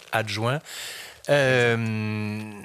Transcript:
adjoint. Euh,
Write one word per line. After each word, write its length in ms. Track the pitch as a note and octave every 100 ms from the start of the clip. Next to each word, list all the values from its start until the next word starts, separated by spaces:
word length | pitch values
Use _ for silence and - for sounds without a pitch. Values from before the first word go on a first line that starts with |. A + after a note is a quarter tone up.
| -
adjoint. 500 | A2+ A2 G#2 A#2 D3 - - - - - - -
Euh, 1120 | C#3+ C3 B2+ A#2+ A#2 A2+ A2 G#2+ G#2+ G#2+ G#2+ G#2+ G#2